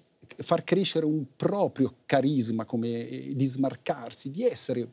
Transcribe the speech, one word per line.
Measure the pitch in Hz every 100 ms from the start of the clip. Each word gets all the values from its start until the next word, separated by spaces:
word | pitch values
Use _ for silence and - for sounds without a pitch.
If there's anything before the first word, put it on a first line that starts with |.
| _ _ - -
far | 131 170
crescere | - 185 180 160 156
un | 156 135 -
proprio | 170 202 160 - 127 - -
carisma, | 139 131 143 113 113
come, | 110 117 117 117 120
eh, | 131 135 131
di | 135
smarcarsi, | 127 135 127 - 143 117 - 139
di | 156
essere | 247 131 - 123 117